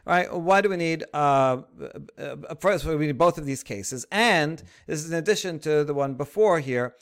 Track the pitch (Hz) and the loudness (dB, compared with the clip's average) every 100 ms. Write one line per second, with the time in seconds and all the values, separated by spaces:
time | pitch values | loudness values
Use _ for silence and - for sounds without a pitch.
0 | - 175 180 175 165 196 202 180 165 160 | -2 0 0 -2 2 4 4 0 -2 -2
1 | - 147 147 139 135 131 - - - - | -4 0 2 4 4 0 -6 -16 -16 -14
2 | 139 - 143 135 - 151 185 185 147 156 | -18 -14 -12 -12 -14 -4 0 0 0 0
3 | 151 127 233 196 143 135 - 101 98 127 | 0 4 2 2 -2 -6 -6 -10 -8 -10
4 | - 196 233 185 151 160 - - - 156 | -4 0 4 4 2 -2 -12 -18 -8 -8
5 | 160 165 165 208 190 160 156 151 147 143 | -4 -2 0 0 -2 -6 0 0 2 0
6 | 139 131 143 - 214 170 135 123 123 - | -2 -4 -4 2 4 4 0 -2 -2 -8